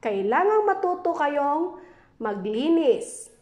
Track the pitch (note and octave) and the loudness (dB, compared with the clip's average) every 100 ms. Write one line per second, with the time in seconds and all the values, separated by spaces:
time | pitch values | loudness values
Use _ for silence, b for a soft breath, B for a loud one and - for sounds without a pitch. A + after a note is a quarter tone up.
0 | A#3 G3+ G3 B3+ F#4+ G#4+ G#4 G4 F#4+ F4+ | -2 -2 0 2 4 2 2 0 -2 -2
1 | F4 E4+ D4 C#4+ C#4+ D4 F4 F4 B B | -2 -2 0 0 0 0 -2 -6 B B
2 | B B A3 G3 F#3 G#3+ D4 E4 D4 G#3 | B B -6 -4 -4 -2 2 4 4 2
3 | - - - _ | 0 -14 -20 _